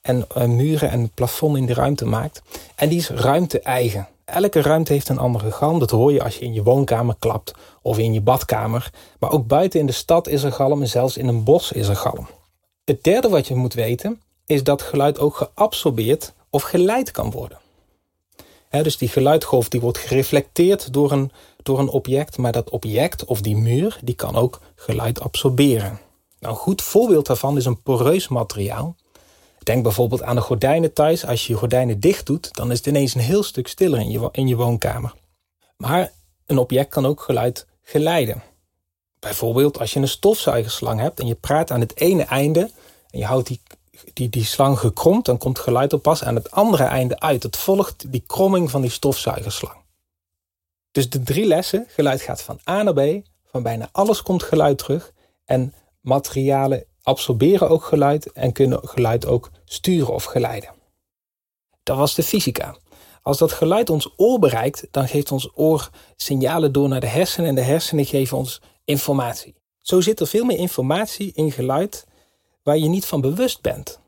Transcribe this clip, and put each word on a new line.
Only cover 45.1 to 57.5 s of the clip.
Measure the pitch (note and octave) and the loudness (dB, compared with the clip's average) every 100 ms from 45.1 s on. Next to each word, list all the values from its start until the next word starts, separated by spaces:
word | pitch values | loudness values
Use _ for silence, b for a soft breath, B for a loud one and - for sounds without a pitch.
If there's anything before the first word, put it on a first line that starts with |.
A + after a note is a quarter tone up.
| G3+ | 4
dan | A#3+ B2 | 2 -2
komt | - B2 | -2 -4
geluid | - B2 C#3+ | 0 0 2
er | D3 | 0
pas | D3 D#3+ | 2 0
aan | B2 | 0
het | A#2 - | -4 -2
andere | - A3 F3 | 0 2 4
einde | B2+ C3 B2 - | 2 0 -2 -2
uit. | D#3+ C3 | -2 -2
Het | A#2+ - | -2 -8
volgt | - G3 F#3+ - - | 0 0 0 -4 -8
die | C3 - | -8 -6
kromming | - F#3+ F#3 E3 | 0 2 2 0
van | C3+ | 0
die | B2+ | -2
stofzuigerslang. | - C#3 C3+ - - G#2+ - - - _ _ _ _ _ _ _ _ _ _ _ | -2 -2 -2 -4 -4 -6 -8 -10 -14 _ _ _ _ _ _ _ _ _ _ _
Dus | - B2+ | -4 -2
de | C3+ | -4
drie | B2 C#3+ G#3+ | -2 0 2
lessen, | D#3+ F#3 G3 A#3+ | 2 2 -4 -4
geluid | - C#3+ C3 | 0 0 0
gaat | - - | -6 -10
van | - - - | -12 -14 -4
A | F#3+ | -2
naar | G#3+ | 0
B, | D3+ C#3 F#3+ - _ | 2 2 0 -8 _
van | _ C3 | _ -6
bijna | A#2+ A2+ A2+ | -6 -6 -6
alles | - G3+ G#3 | 0 2 0
komt | - F3+ | 0 -4
geluid | - D#3 D3+ C#3 | 0 2 4 2
terug | - D3 - _ _ _ | -2 -6 -6 _ _ _
en | _ C3 C3 - _ _ C3 | _ -2 -2 -8 _ _ -2
materialen | C3+ C#3 C3+ C3+ C3+ C3+ C3+ - _ | -2 0 -2 0 2 0 -2 -6 _
absorberen | - C3+ - A#2 C#3+ | -2 -2 0 2 4